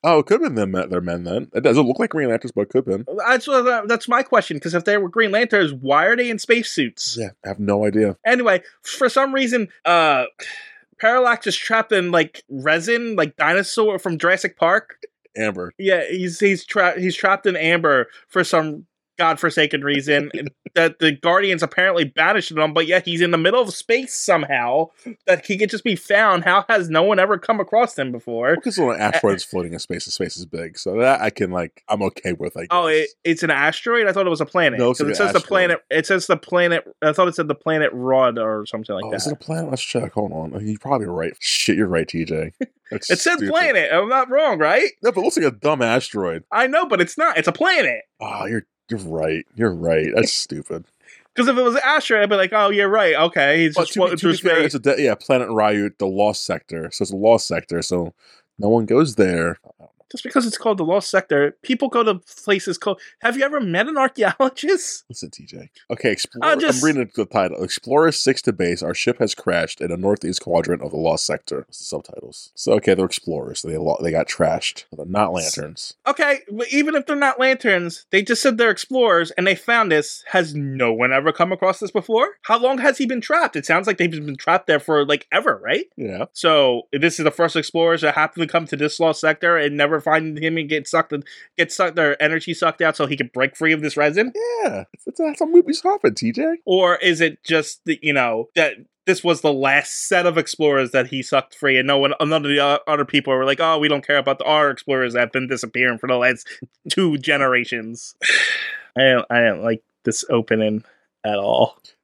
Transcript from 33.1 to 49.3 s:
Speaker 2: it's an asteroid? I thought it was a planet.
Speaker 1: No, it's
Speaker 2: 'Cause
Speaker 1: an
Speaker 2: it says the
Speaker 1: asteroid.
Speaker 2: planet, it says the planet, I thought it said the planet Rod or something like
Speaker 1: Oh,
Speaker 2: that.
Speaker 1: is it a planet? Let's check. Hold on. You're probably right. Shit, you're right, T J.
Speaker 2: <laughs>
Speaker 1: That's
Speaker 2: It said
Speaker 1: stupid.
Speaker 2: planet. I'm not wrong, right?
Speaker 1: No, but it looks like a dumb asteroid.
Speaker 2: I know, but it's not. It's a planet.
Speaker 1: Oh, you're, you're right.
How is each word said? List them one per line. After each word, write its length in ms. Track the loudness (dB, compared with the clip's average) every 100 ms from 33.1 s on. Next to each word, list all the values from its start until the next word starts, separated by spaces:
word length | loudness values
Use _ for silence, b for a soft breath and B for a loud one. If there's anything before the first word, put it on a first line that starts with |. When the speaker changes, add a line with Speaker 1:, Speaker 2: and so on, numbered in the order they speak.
| -6
Speaker 2:
it's 200 | -2 -2
an 80 | 0
asteroid? 560 | 2 0 -2 -2 0 2
I 60 |
thought 120 | 0 0
it 60 |
was 100 | 0
a 60 | -2
planet. 320 | 2 0 2
Speaker 1:
No, 100 | 0
it's 100 | 2
Speaker 2:
'Cause 60 | -2
Speaker 1:
an 60 |
Speaker 2:
it 40 | 0
says 160 | 2
the 60 | 0
Speaker 1:
asteroid. 80 | 0
Speaker 2:
planet, 320 | 0 2 0 _
it 140 | -4 0
says 180 | -2 0
the 120 | -2
planet, 460 | 0 0 2 0 -4 -2
I 100 | -2
thought 140 | 2 0
it 80 | 0
said 120 | -4
the 80 | -2
planet 360 | -2 0 0
Rod 460 | -2 0 4 4 2
or 260 | -2 -4 -6
something 300 | -10 -6 -8
like 100 | -6
Speaker 1:
Oh, 60 |
Speaker 2:
that. 60 | -6
Speaker 1:
is 100 | -6
it 60 |
a 20 | -6
planet? 340 | -6 -6 -4
Let's 140 | -6
check. 300 | -4 -4 -4
Hold 180 | -6 -6
on. 340 | -6 -10 -8 -8
You're 140 | -8
probably 260 | -2 -2 -2
right. 260 | -4 -6 -6
Shit, 380 | -4 -2 0 2
you're 100 | 2
right, 200 | 0 0
T 180 | -4 -4
J. 260 | -4 -6 -8
Speaker 2:
<laughs> 300 | -12 _ _
Speaker 1:
That's 200 | -10 -4
Speaker 2:
It 80 | -2
said 180 | 0 -2
Speaker 1:
stupid. 140 | -2
Speaker 2:
planet. 380 | 0 2 2 2
I'm 160 | 0 2
not 200 | 0 0
wrong, 260 | 2 2 2
right? 320 | 2 2 0 0
Speaker 1:
No, 80 | -2
but 100 | 0
it 20 |
looks 140 | 0 2
like 80 | 0
a 60 |
dumb 300 | 0 -2 2
asteroid. 600 | 2 2 0 -4 -4 -4 -4
Speaker 2:
I 140 | 0 2
know, 200 | 0 0
but 120 | 0
it's 180 | 0 0
not. 200 | -2 0
It's 100 | -2
a 40 |
planet. 500 | 0 0 2 0 -4 -10 _
Speaker 1:
Oh, 260 | -12 -8 -6
you're, 200 | -6 -8 _ _
you're 120 | -8
right. 460 | -6 -4 -2